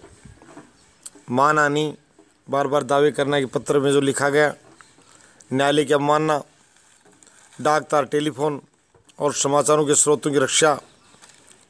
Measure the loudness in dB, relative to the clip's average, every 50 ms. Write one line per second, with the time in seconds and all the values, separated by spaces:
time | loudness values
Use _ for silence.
0 | -12 -20 -20 _ -20 -20 -20 -20 -20 -20 -20 -20 -20 _ _ _ _ _ _ _
1 | -20 -20 _ -20 -12 -6 0 2 2 2 4 2 2 2 0 -2 -4 -4 -8 -12
2 | _ _ _ _ _ _ _ _ _ -6 -4 -4 -2 0 0 -2 0 0 2 2
3 | 2 2 2 0 -2 0 0 -2 -2 -2 -6 -8 -4 0 0 0 2 2 2 2
4 | 2 0 -2 0 -2 0 2 2 2 0 -2 -6 _ -20 -20 _ -20 _ _ _
5 | _ _ -20 _ -20 -20 _ _ -12 -6 -2 0 0 2 2 0 0 2 0 0
6 | 2 0 0 0 0 0 -2 -4 -4 _ _ _ _ _ _ _ _ _ _ _
7 | _ -20 _ _ _ -20 _ _ _ _ -14 -6 -2 0 0 -2 -2 -2 -2 -2
8 | -2 -2 -2 -2 -2 -4 -4 -4 -6 -6 -6 -8 -14 _ _ _ _ _ _ _
9 | _ _ -10 -6 -4 -4 -4 -2 -2 0 0 0 2 2 2 2 2 2 2 2
10 | 2 2 2 0 0 -2 0 0 0 0 0 2 2 2 2 0 -6 -20 _ _
11 | _ _ _ -20 -20 -20 -20 _ _ -20 -20 _ _